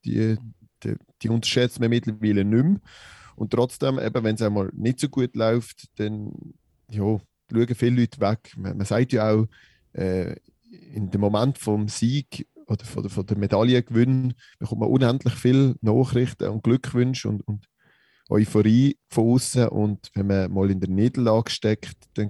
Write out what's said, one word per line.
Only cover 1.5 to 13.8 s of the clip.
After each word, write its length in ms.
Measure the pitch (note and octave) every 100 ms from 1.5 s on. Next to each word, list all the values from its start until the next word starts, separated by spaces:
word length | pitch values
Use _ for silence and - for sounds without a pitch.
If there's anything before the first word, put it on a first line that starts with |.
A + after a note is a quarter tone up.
| B2+ B2 -
man 100 | A#2
mittlerweile 520 | A#2+ A2+ G#2+ G#2+ G#2
nicht 200 | G2 A2+ D3+
mehr. 160 | G3+ - - - - - -
Und 140 | A2
trotzdem, 480 | A2+ B2+ - C#3 C3
eben, 240 | A2+ B2+ A2
wenn 100 | A2
es 60 |
einmal 280 | G#2+ G#2 F#2+
nicht 260 | - A2 B2+
so 80 | C#3+
gut 260 | C3 B2 A2+
läuft, 480 | A2+ A#2+ A2+ - - -
dann, 380 | G#2+ G#2+ G#2 - - - _ _ -
ja, 260 | G#2 G2+ A2 - _ -
schauen 240 | A2+ A#2+ B2
viele 260 | B2 B2
Leute 180 | A#2 -
weg. 320 | G2+ A2 - -
Man, 180 | F#2+ G2
man 100 | G2+
sagt 280 | A2+ B2+
ja 180 | A#2+ G#2+
auch, 160 | G#2+ A2 _ _ _ _
äh, 420 | - F#2 F#2 F2 - _ _ _ G#3 -
in 160 | G#2+ G2
dem 120 | G2
Moment 360 | G2+ G#2 B2+ C3+
vom 300 | - G#2 G#2+
Sieg 580 | - A2+ C#3+ - - - - D4+
oder 160 | G#2
von 180 | A2+ -
der, 60 | G2
von 140 | - F#2+
der 120 | G2+
Medaillengewinn 960 | G2 G#2 A#2 B2